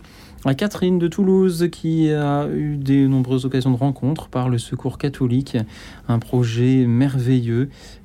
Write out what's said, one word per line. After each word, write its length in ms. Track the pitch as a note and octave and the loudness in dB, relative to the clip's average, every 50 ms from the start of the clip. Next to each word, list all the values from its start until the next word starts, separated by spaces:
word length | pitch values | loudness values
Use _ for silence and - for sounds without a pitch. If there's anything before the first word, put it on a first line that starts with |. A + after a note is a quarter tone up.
| - - - - - - - - - | -6 -16 -20 -20 -20 -20 -14 -6 -4
à 80 | C3+ C3+ | -4 -2
Catherine 440 | C3+ G#3 G#3 - - F#3 F3+ F#3 | -2 -2 -4 -4 -2 0 0 0
de 120 | F3 E3+ E3+ | 2 0 -2
Toulouse, 580 | E3 - G3 F#3 F#3+ F#3+ F#3 F#3 F3 E3 F3 F3 | 0 0 2 4 4 4 4 2 2 0 -2 -2
qui 400 | - - - D#3+ D#3+ D#3+ D#3 D3+ | -4 -4 -4 -2 0 2 2 2
a 380 | D3+ D3 D3 C#3+ C#3+ C#3+ D3 | 2 0 0 0 0 -2 -2
eu 300 | D3 D3+ D3+ D3+ D3 D3 | -2 -4 -4 -4 -4 -4
de 280 | C#3+ C3+ C3+ C#3 C#3 C#3 | -4 0 2 4 4 4
nombreuses 380 | C3+ C3+ C3 B2 B2 C3 B2+ B2+ | 4 4 2 2 0 0 -2 -2
occasions 280 | C3 C3 C3 A#2+ C3 | -2 -2 0 0 2
de 40 | B2+ | 0
rencontres 540 | A#2 B2+ C#3 C3 - A#2+ C3+ D#3 - - - | 2 0 -2 -2 -2 -2 -2 -2 -4 -8 -8
par 180 | - B2+ B2 | -6 -4 -2
le 100 | B2+ B2 | 0 -2
Secours 400 | A#2 - - B2+ B2 - C3 - | -2 -4 -6 -8 -6 -6 -6 -6
catholique, 600 | - - C#3+ C#3 - C3+ A#2+ A#2+ C3 C#3 - - A#2 A2 - - - - - - - - | -4 -6 -4 -2 -2 0 0 0 0 -2 -2 -4 -4 -4 -4 -10 -20 -20 -20 -20 -12 -4
un 120 | - A#2+ A2+ | -2 -2 -2
projet 640 | - - - B2 B2 A2+ A2+ A#2+ B2 B2+ C3 C3 B2+ | 0 0 0 0 0 0 0 0 2 4 4 4 4
merveilleux, 840 | A#2+ A#2 A#2+ C3+ C#3+ C3 C3+ A#2+ B2 C3 B2+ A#2 A#2 A#2 A#2 C3+ - - - - - - - | 4 2 2 2 2 0 -2 0 2 2 2 2 0 0 -2 -2 -4 -6 -16 -20 -20 -20 -12